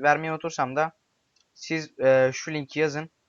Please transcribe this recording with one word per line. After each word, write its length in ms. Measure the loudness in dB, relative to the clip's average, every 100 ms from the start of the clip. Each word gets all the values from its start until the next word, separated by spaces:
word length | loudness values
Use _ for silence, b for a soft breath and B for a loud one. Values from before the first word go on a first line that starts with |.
vermeyi 300 | 2 2 0
unutursam 440 | -6 -6 -4 -2 -2
da 160 | -2 -6 _ _ _ _ _
siz, 460 | _ -6 -6 -6 0
e, 300 | 4 6 4
şu 200 | 0 -6
linki 280 | -6 -6 -2
yazın. 300 | -2 -2 -10 _